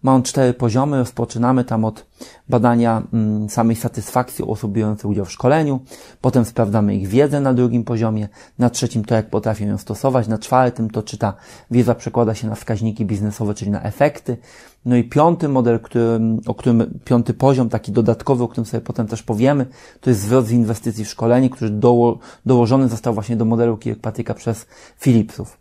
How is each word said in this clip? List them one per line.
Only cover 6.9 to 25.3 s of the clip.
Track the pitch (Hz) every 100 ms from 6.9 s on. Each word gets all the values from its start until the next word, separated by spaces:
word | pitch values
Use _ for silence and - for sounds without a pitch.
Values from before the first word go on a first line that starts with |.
| 101
ich | 92
wiedzę | 113 143 143
na | 139
drugim | 123 123 120
poziomie. | 110 117 113 107 104 - - -
Na | 123
trzecim | - 120 120
to, | 104
jak | 113 110
potrafią | 110 110 101 104
ją | 101
stosować. | - 101 135 127 107
Na | 110
czwartym | - 127 127 120 110
to, | 107
czy | 104 110
ta | 107 98 - - _
wiedza | 120 117
przekłada | 117 - 120 110
się | 110 110
na |
wskaźniki | 107 - 107 110 107 104
biznesowe, | 101 104 104 107
czyli | 101 98
na | 101
efekty. | 107 - 143 - - 120 - - - _
No | 123 123
i |
piąty | 117 143 160 170 156
model, | 135 120 117
którym, | 113 120 117 113 113 110 -
o |
którym, | 110 - 117 113 -
piąty | - 123 113
poziom, | 113 135 131 120
taki | 110 -
dodatkowy, | 104 113 113 - 131
o | 120
którym | - 110
sobie | 117
potem | - - 107
też | 110
powiemy, | - 107 131 147 131 - - -
to | -
jest | 110
zwrot | 101 127 113
z |
inwestycji | 120 110 110 120 107
w | 107
szkolenie, | - 113 120 131
który | - 110
doło-, | 104 117 120 120 - - - -
dołożony | 127 117 135 131
został | 110 127
właśnie | 110 107 113
do |
modelu | 110 113 117 110
Kirkpatricka | 113 110 117 107 113
przez | - - 107 - - - _
Philipsów. | - 117 104